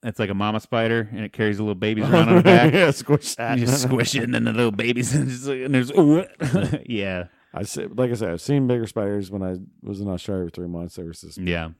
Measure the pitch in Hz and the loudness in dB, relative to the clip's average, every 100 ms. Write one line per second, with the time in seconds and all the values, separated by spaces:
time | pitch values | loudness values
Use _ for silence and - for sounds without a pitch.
0 | 120 104 104 98 104 107 - 117 113 117 | -10 -6 -4 -2 -2 -4 -4 -2 0 0
1 | 107 107 110 - 107 101 107 95 107 110 | -4 -8 -12 -2 -2 0 -4 -2 -2 -2
2 | 139 175 - 175 190 185 - 196 170 139 | 2 4 6 6 8 8 8 6 4 2
3 | - 147 - - 117 120 120 135 123 127 | 0 0 0 -6 -2 0 2 2 2 0
4 | 117 139 117 120 117 110 120 104 113 120 | 0 -2 -2 -2 -2 0 0 0 -2 -2
5 | 123 143 131 127 135 135 131 135 123 175 | 0 0 -2 -4 -6 -6 0 0 2 4
6 | 151 156 185 - 147 180 - 139 - 113 | 6 6 2 -6 -2 0 0 -4 -4 -4
7 | 98 92 87 _ _ - 98 - - 110 | -4 -4 -8 _ _ -10 -8 -8 -8 -2
8 | 127 117 104 85 - 143 131 123 113 - | -2 -2 -4 -6 -2 0 2 0 -2 -4
9 | 101 101 95 101 95 92 98 _ 98 98 | -4 -4 -6 -8 -6 -8 -12 _ -12 -8
10 | 101 90 - 95 87 90 90 85 87 - | -6 -6 -6 -6 -6 -8 -10 -8 -10 -12
11 | 82 82 80 78 90 85 80 80 | -14 -14 -18 -8 -4 -4 -6 -14